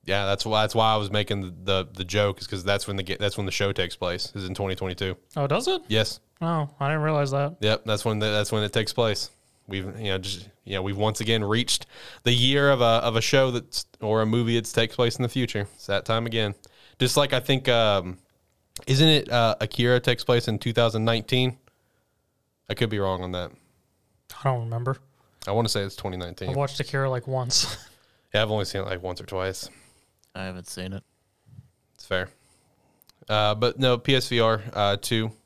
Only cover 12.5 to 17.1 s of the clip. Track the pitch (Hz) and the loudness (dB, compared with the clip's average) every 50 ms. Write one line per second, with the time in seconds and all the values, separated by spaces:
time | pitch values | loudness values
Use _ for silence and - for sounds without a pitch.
12.5 | 135 143 143 143 139 123 120 117 113 117 - 120 110 113 110 - - 135 135 127 | 4 4 4 4 4 6 6 4 4 4 2 2 0 0 0 4 4 4 4 4
13.5 | 123 120 - _ - - - _ - _ 110 107 110 110 110 110 110 120 117 113 | 2 -2 -6 _ -10 -10 -10 _ -12 _ -2 0 2 2 2 2 2 2 2 2
14.5 | 117 117 113 - - 120 117 110 - - 123 117 - - 127 117 - 131 123 110 | 2 0 0 0 0 0 0 0 0 0 0 0 0 -2 -4 -2 0 -2 -2 -2
15.5 | - 104 101 - - - - - 98 98 - - 113 113 117 117 113 113 107 101 | -2 -6 -6 -6 -10 -18 -6 -2 -2 -2 0 0 -2 -2 -2 -2 -2 -2 -2 -2
16.5 | 98 _ - - _ _ - - - _ 131 123 | -4 _ -16 -20 _ _ -20 -20 -4 _ 0 2